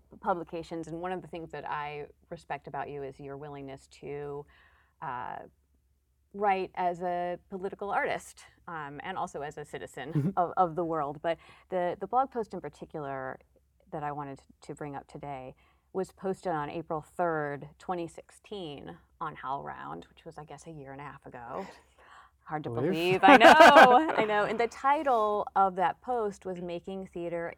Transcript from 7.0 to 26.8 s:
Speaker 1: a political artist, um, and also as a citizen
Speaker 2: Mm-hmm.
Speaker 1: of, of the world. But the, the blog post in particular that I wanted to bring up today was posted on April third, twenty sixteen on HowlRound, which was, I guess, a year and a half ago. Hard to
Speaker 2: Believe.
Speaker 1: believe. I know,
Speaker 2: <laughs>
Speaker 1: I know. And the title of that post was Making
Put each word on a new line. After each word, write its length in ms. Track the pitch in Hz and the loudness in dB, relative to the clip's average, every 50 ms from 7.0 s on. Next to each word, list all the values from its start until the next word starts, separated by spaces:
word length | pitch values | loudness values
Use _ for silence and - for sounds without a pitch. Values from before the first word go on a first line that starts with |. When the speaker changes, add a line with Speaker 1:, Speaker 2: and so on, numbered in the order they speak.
Speaker 1:
a 380 | 185 180 175 175 175 175 175 175 _ - | -4 -4 -2 -2 -4 -4 -6 -8 _ -12
political 420 | 202 185 185 190 196 - 208 202 | -10 -8 -8 -8 -8 -8 -6 -4
artist, 540 | - 262 294 180 113 180 - - - - - - _ _ - 180 | -2 -2 -2 -2 -4 -6 -8 -14 -20 -20 -20 -20 _ _ -16 -14
um, 320 | 170 156 147 143 147 143 - | -12 -10 -10 -12 -12 -12 -10
and 120 | 185 190 | -8 -8
also 240 | - 175 180 - 160 | -6 -8 -8 -8 -8
as 160 | 139 151 - | -10 -10 -10
a 80 | 156 147 | -12 -14
citizen 480 | - - 143 - - - 147 127 143 | -12 -12 -12 -12 -12 -12 -12 -8 -4
Speaker 2:
Mm-hmm. 180 | 165 151 135 190 196 | -2 -2 -2 0 0
Speaker 1:
of, 160 | 190 175 151 - - | 0 0 0 2 2
of 180 | 185 165 151 | 2 2 2
the 80 | 175 175 | -2 -2
world. 340 | 160 165 156 143 139 160 160 | -2 -2 -2 -4 -4 -6 -6
But 160 | - 170 165 - - - - - - - | -4 -4 -4 -4 -8 -20 -20 -20 -10 -4
the, 260 | 185 185 175 175 - - | -2 -2 -2 -2 -4 -6
the 80 | 196 | -6
blog 240 | 185 240 254 269 262 | -2 0 0 0 0
post 220 | - 240 208 - | -2 -8 -8 -6
in 80 | 202 175 | -8 -10
particular 800 | - 147 - - 175 - - 160 147 139 135 135 131 131 - - _ _ _ _ _ _ _ _ _ - | -10 -12 -12 -14 -16 -12 -10 -10 -8 -8 -8 -8 -8 -8 -10 -12 _ _ _ _ _ _ _ _ _ -12
that 120 | - 156 | -10 -8
I 100 | 147 147 | -6 -6
wanted 300 | 147 147 143 139 135 - - _ - _ - | -6 -8 -8 -10 -10 -14 -16 _ -20 _ -14
to 80 | - 147 | -14 -12
bring 220 | - 151 147 139 | -10 -10 -10 -10
up 100 | 131 - | -12 -14
today 480 | - - 151 - 143 139 131 127 135 - _ _ _ _ _ _ _ | -14 -16 -14 -12 -12 -12 -12 -12 -14 -18 _ _ _ _ _ _ _
was 200 | - 190 185 - | -6 -6 -6 -6
posted 400 | - - - 190 185 - - 185 | -8 -8 -6 -6 -6 -4 -4 -4
on 160 | 165 151 147 147 | -2 -2 -4 -4
April 320 | - 170 160 - 170 151 - - - | -6 -8 -8 -6 -8 -8 -8 -8 -4
third, 500 | - 175 170 160 156 147 143 143 139 147 - - - | -2 -2 0 0 -2 -2 -4 -6 -8 -12 -16 -20 -14
twenty 280 | - - 180 175 170 | -8 -6 -6 -6 -6
sixteen 920 | 156 - - - _ - - _ - 214 196 175 151 143 - - - 175 - _ _ _ - | -8 -12 -16 -20 _ -20 -20 _ -14 -12 -12 -10 -10 -12 -12 -14 -16 -16 -18 _ _ _ -10
on 160 | 170 151 147 | -10 -10 -10
HowlRound, 720 | - - 131 135 143 147 147 139 131 139 139 156 170 170 - | -8 -6 -6 -6 -6 -6 -10 -12 -12 -12 -12 -12 -12 -14 -18
which 160 | _ - - | _ -20 -20
was, 100 | 165 156 | -18 -16
I 80 | 156 151 | -16 -16
guess, 220 | 156 147 147 - | -16 -16 -18 -16
a 40 | 170 | -16
year 220 | 160 151 135 135 | -16 -14 -14 -14
and 80 | 135 139 | -14 -14
a 40 | 143 | -14
half 200 | 135 135 139 - | -14 -16 -18 -18
ago. 420 | 139 127 123 120 120 139 180 190 - - - _ _ _ _ - - - - - - _ _ - | -18 -16 -16 -14 -10 -10 -10 -10 -12 -14 -20 _ _ _ _ -20 -20 -20 -20 -20 -20 _ _ -12
Hard 200 | - 156 156 147 | -8 -8 -6 -6
to 60 | 139 | -6
Speaker 2:
Believe. 220 | 117 117 135 175 | -4 -2 -2 0
Speaker 1:
believe. 280 | 175 160 175 180 185 185 | 0 0 2 2 4 6
I 160 | 190 196 277 247 | 10 10 10 12
know, 760 | - - - 311 330 320 285 311 302 247 247 277 320 320 - | 12 12 12 12 12 12 12 12 12 12 10 8 6 4 2
Speaker 2:
<laughs> 20 | - | 0
Speaker 1:
I 60 | 220 | 2
know. 180 | 214 208 208 208 | 2 2 2 2
And 160 | - 220 214 | 2 0 0
the 60 | 233 | -2
title 800 | 226 - - - 269 285 302 285 277 240 220 214 214 208 208 - - - | -2 -2 -2 0 0 2 2 2 2 2 2 2 2 0 -2 -4 -2 2
of 180 | 190 196 190 180 | 2 2 4 2
that 220 | 185 180 165 - _ | 2 0 0 0 _
post 420 | - 247 254 240 214 208 196 - - | -6 -4 -2 -2 -2 -4 -6 -6 -8
was 160 | 185 185 175 | -8 -8 -8
Making 460 | 180 175 170 170 | -8 -8 -8 -8